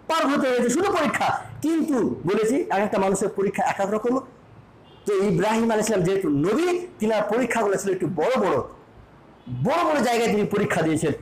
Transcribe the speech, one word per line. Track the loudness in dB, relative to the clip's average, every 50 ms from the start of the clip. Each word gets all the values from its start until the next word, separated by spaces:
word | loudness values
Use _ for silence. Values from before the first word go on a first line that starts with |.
| -6
পার | -2 0 0 0
হতে | 0 0 0 0 0
হয়েছে, | 2 2 0 0
শুধু | 0 0 0 0
পরীক্ষা। | 0 0 0 0 0 0 0 0 -2 -2 -6 -12 -10 -4
কিন্তু | -2 0 0 0 0 0 0 0 0 0 -2 -4 -2
বলেছি | -2 0 2 2 2 2 0
এক | 0 0 0 0 0
একটা | 0 0 0
মানুষের | 0 0 0 0 -2 -2
পরীক্ষা | -2 -2 -2 -2 -2 -2 -2
এক | -2 -2 -2
এক | -2 -2
রকম। | -2 -2 -2 -2 -2 -2 -4 -8 -14 -20 -20 -20 -20 -20 -20 -20 -20 -20 -20 -20 -20 -8 -4
তো | 0 0 2 2
ইব্রাহিম | 2 2 2 2 2 2 2 2
আলাইহিস | 2 2 0 0
সালাম | 0 0 2 2
যেহেতু | 2 0 0 0 0
নবী, | 0 2 2 2 2 2 2 0 0 -2 -4 -8 -6 -4
তিনার | 0 0 2 2 0
পরীক্ষাগুলো | 0 0 0 0 0 0 0 0 0 0
ছিল | 0 0 -2
একটু | -2 -2 -2
বড় | -2 0 0 0 2 2
বড়, | 2 2 2 0 0 -2 -4 -10 -20 -20 -20 -20 -20 -20 -20 -20 -20 -20 -20 -20 -20 -14 -10 -6 -2 -2
বড় | 0 2 2 2
বড় | 2 2 2
জায়গায় | 2 2 2 2 2 2
তিনি | 2 0 0
পরীক্ষা | 0 0 0 0 0 0 0
দিয়েছেন, | 0 0 0 0 0 -2 -2 -4